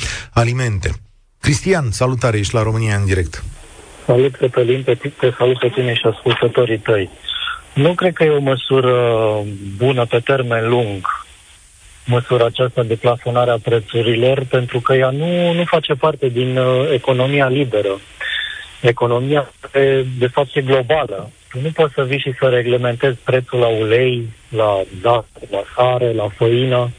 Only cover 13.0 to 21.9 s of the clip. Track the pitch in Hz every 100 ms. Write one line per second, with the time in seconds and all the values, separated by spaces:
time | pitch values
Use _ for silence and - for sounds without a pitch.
13 | 123 120 123 120 123 117 110 117 101 117
14 | 113 117 127 135 131 131 123 123 123 131
15 | 131 139 165 175 175 170 170 165 156 143
16 | 156 143 135 120 127 127 127 127 143 131
17 | - 127 131 143 135 135 131 107 101 98
18 | - - - - - - - - 120 117
19 | 120 120 131 147 131 - - 139 135 135
20 | 131 127 127 147 135 147 131 135 123 156
21 | 123 98 87 - - 127 151 156 151